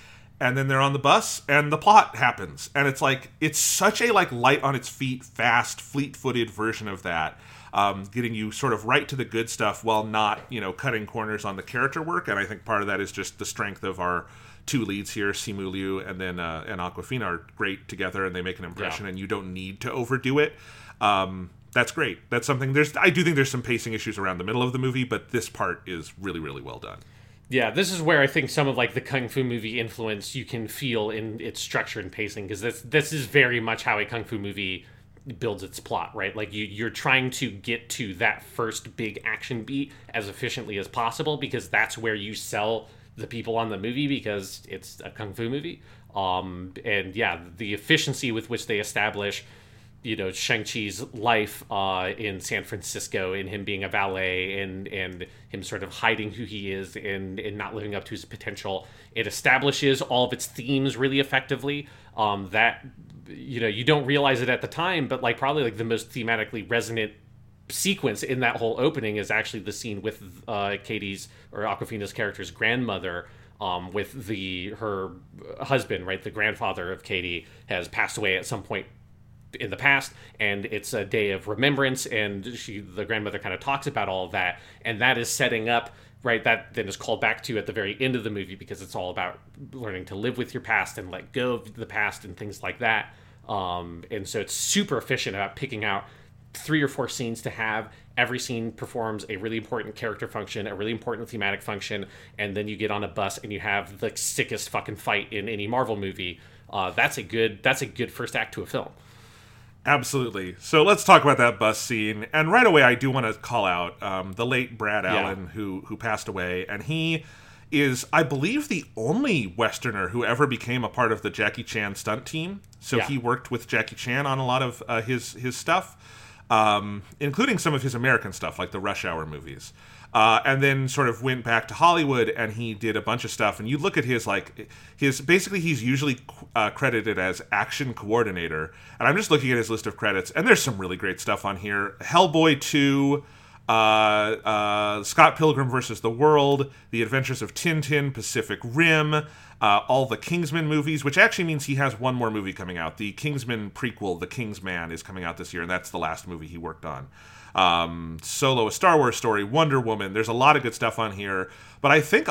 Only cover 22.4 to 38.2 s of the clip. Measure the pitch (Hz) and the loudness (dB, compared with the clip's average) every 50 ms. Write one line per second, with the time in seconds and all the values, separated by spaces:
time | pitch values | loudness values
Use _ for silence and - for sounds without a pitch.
22.4 | - - 139 123 135 135 135 147 151 147 - - - 190 147 170 175 160 165 139 | 2 0 0 0 0 2 4 4 4 4 2 4 4 6 6 6 4 4 4 4
23.4 | 135 131 - 127 117 - 123 110 - 117 113 107 - 113 104 104 98 95 92 87 | 4 2 0 -2 -2 -2 -2 -2 -2 -4 -4 -4 -4 -4 -4 -2 -2 -2 -2 -2
24.4 | 90 98 113 123 127 127 120 127 127 131 123 131 127 123 110 101 - - - 120 | -4 -2 0 0 0 0 0 0 0 0 0 0 0 0 -2 -4 -2 -2 -4 -4
25.4 | - - - - 104 92 87 - - 90 90 85 76 - - - 95 98 85 82 | -4 -4 -4 -2 -2 -2 -2 -4 -8 -8 -8 -8 -8 -12 -14 -8 -6 -6 -6 -4
26.4 | 78 71 67 65 60 65 58 60 55 52 50 50 - - - - - - - - | -6 -8 -8 -10 -10 -12 -12 -12 -12 -14 -14 -16 -18 -20 -20 -20 -20 -20 -20 -20
27.4 | - - 127 127 117 110 110 156 196 185 190 175 156 160 170 147 139 135 - 165 | -10 -2 2 2 2 2 2 2 0 0 0 0 4 6 6 8 6 6 4 2
28.4 | 131 - - 156 143 139 127 120 120 117 - 131 - - 139 135 123 110 - 135 | 0 2 2 2 2 4 4 2 2 2 0 -4 -2 0 -2 -2 -2 0 0 0
29.4 | 127 123 120 117 104 110 113 123 113 110 92 - 113 110 107 101 98 - - 131 | 0 0 0 -2 -4 -4 -4 -4 -4 -4 -6 -6 -4 -4 -4 -4 -6 -8 -8 -8
30.4 | 113 - - 117 110 101 - - 147 131 117 113 107 107 110 110 110 110 107 120 | -8 -6 -6 -6 -6 -6 -6 -4 -2 0 0 0 0 0 -2 -4 -6 -6 -8 -8
31.4 | - 113 - - - - - 127 - - - 113 92 90 - - 110 98 - 110 | -8 -8 -8 -8 -8 -4 -2 -4 -4 -4 -6 -8 -10 -8 -6 -6 -6 -6 -6 -8
32.4 | 101 92 107 92 101 120 113 - - 120 123 151 147 - 160 151 127 104 - 143 | -8 -8 -6 -4 -4 -4 -4 -6 -4 2 2 2 2 2 -2 -4 -4 6 8 8
33.4 | 131 123 120 120 113 113 113 110 - 127 110 104 104 - 117 113 101 - 117 104 | 8 8 6 2 0 0 -2 0 0 0 0 0 0 -2 -4 -6 -6 -6 -6 -6
34.4 | 101 101 95 98 101 92 92 87 - - - - - - - - - 135 120 - | -6 -6 -4 -4 -4 -4 -6 -6 -10 -16 -20 -20 -20 -20 -20 -18 -16 -16 -10 -6
35.4 | - 113 101 95 95 92 - - - - 117 95 85 - - 110 95 98 98 107 | -4 -4 -4 -6 -8 -12 -12 -14 -8 -4 -4 -4 -4 -4 -4 -4 -4 -4 -4 -4
36.4 | 107 92 98 107 107 98 104 104 117 113 - - - 143 131 131 127 127 127 - | -6 -6 -6 -6 -6 -6 -4 -4 -4 -4 -4 -2 0 2 4 4 2 0 -2 -2
37.4 | 135 117 101 101 - 117 117 117 - - - - 120 101 92 85 | -4 -4 -4 -6 -4 -4 -4 -4 -4 -8 -8 -6 -6 -8 -2 0